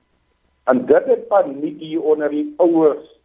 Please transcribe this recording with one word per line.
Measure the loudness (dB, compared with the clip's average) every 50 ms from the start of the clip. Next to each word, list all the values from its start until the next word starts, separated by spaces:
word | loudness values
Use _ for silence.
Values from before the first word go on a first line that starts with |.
| _ _ _ _ _ _ _ _ _ _ _ _ -2
En | 0 0 0 2
dit | 4 2 4 4
het | 2 -2 -2 -2
paniek | 0 2 2 2 0 -4 -6 -8 -8 -8 -10
hier | -10 -8 -6 -4
onder | 0 0 0 0 -2 -4
die | -4 -4 -6 -4 -2
ouers | 0 2 2 4 4 2 2 2 0 -8 -18 _ _